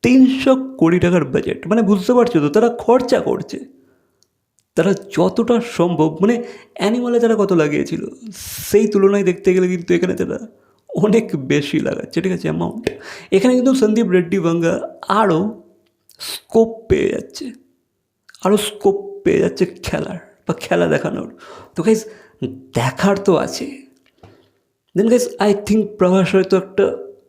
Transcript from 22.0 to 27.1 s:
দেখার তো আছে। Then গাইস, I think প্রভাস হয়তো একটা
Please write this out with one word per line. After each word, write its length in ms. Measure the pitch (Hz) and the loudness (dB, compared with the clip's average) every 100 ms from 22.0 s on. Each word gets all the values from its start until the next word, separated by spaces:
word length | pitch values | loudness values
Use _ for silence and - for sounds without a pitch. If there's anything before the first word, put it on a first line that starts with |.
| - - - _ 135 - - - | -2 -20 -20 _ -10 -10 -8 -4
দেখার 380 | 127 - 196 196 196 | -4 -2 0 0 2
তো 60 | 170 - | 0 0
আছে। 200 | - - - - _ _ _ - _ _ _ _ _ _ - | -6 -12 -14 -20 _ _ _ -20 _ _ _ _ _ _ 0
Then 120 | 220 | 2
গাইস, 140 | 240 240 - 208 | 2 0 0 0
I 20 | 202 - | 0 0
think 140 | 214 202 - | 0 0 0
প্রভাস 280 | 180 190 185 190 | 2 4 4 2
হয়তো 200 | 185 190 | 2 0
একটা 220 | 180 - 196 - - | 0 -2 -2 -2 -12